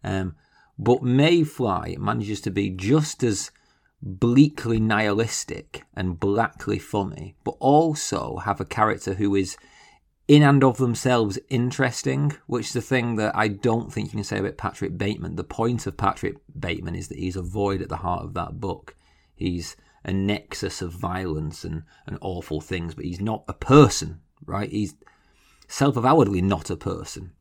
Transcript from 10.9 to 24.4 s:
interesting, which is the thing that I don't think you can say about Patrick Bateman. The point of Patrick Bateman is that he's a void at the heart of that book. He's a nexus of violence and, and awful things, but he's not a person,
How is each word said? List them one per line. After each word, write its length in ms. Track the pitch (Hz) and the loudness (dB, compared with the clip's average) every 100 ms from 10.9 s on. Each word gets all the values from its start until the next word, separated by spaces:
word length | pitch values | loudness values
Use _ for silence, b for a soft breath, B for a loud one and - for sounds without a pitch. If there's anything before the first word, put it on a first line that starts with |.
| 113 131 123 107 95 - | 0 2 2 2 -2 -4
interesting, 840 | 127 123 120 131 117 139 135 147 147 - | -2 0 0 0 0 -2 0 0 -2 -4
which 200 | 123 - | -4 -2
is 60 | |
the 80 | 123 | -6
thing 340 | - 131 120 110 | 0 0 0 0
that 200 | 107 - | 0 0
I 120 | 110 | -2
don't 440 | 101 120 113 110 | 0 0 0 -2
think 160 | 110 101 | -6 -6
you 100 | 110 | -6
can 60 | |
say 160 | 101 101 | -4 -4
about 180 | 98 - | -4 -4
Patrick 400 | 101 - 92 90 | -8 -6 -8 -4
Bateman. 400 | 101 110 85 82 | -4 -4 -8 -8
The 60 | |
point 440 | - - 113 120 - | -8 -2 -2 -2 -6
of 80 | - | -2
Patrick 400 | 101 - 98 98 _ - | -2 -2 -8 -8 _ -10
Bateman 360 | 90 82 85 87 | -6 -6 -6 -8
is 120 | 90 | -10
that 100 | - | -8
he's 200 | 92 90 | -6 -6
a 40 | |
void 400 | 87 104 101 95 | -8 -2 -2 -2
at 80 | 90 | -6
the 80 | 80 | -6
heart 260 | 87 87 | -4 -6
of 100 | - | -6
that 260 | - 87 - | -8 -8 -6
book. 360 | 98 85 - _ _ _ _ _ | -8 -8 -12 _ _ _ _ _
He's 420 | 90 87 85 - b b | -4 -4 -8 -16 b b
a 80 | - | -4
nexus 680 | 95 98 104 - - 95 - | -2 0 -2 -6 -8 -8 -6
of 100 | 87 | -10
violence 720 | 90 90 92 92 76 78 78 | -6 -6 -4 -4 -4 -6 -8
and, 200 | 85 80 80 b - | -10 -10 -12 b -14
and 120 | - | -10
awful 400 | 98 90 - 78 | -8 -8 -6 -8
things, 320 | - 92 85 | -6 -6 -6
but 120 | 78 90 | -8 -10
he's 160 | 90 | -6
not 240 | 101 110 - | -4 -4 -8
a 60 | |
person, 680 | - - 139 123 - 78 85 _ _ | -10 6 8 8 6 -8 -12 _ _